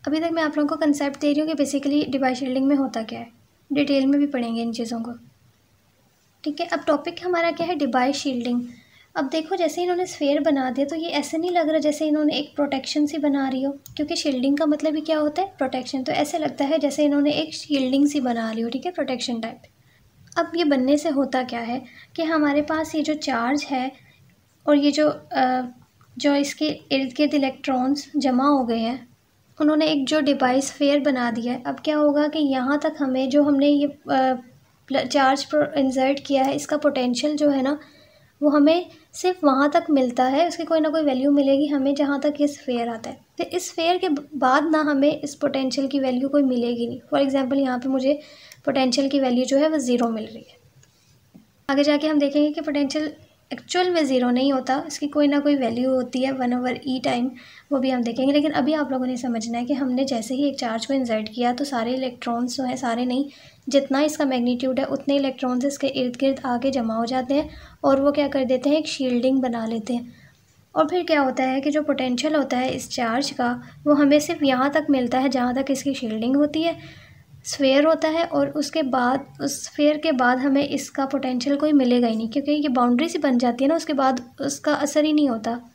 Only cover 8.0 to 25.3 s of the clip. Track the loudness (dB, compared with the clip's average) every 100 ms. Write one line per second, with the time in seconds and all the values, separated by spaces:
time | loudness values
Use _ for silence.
8 | 0 0 -4 -4 -2 -4 -4 -14 _ _
9 | _ -6 -4 -4 -4 -2 -2 -2 -2 -2
10 | -4 -2 0 2 2 0 0 -2 -2 -4
11 | -4 -4 -4 -4 0 0 2 0 0 -2
12 | 0 0 0 0 -6 -4 -2 -2 -4 -2
13 | -2 0 0 0 0 -2 -4 -6 -14 -8
14 | -4 -2 -2 0 0 2 2 2 0 -2
15 | -2 0 0 -2 -4 -4 -4 -4 -6 -6
16 | -4 -2 -2 -2 -4 -2 -2 0 0 2
17 | 2 4 2 0 -4 -8 -4 -2 2 2
18 | 2 2 -2 -2 -4 -4 -4 -4 -6 -6
19 | -4 -4 -4 -6 -6 -12 -20 _ _ _
20 | _ _ -8 -4 -2 0 2 2 4 2
21 | 2 0 0 -2 -4 -6 -6 -8 -8 -20
22 | -16 -6 -2 2 2 2 0 -2 -2 -2
23 | -2 -2 -2 -2 0 -2 -2 -4 -4 -8
24 | _ _ _ _ _ _ 2 4 4 4
25 | 2 0 -6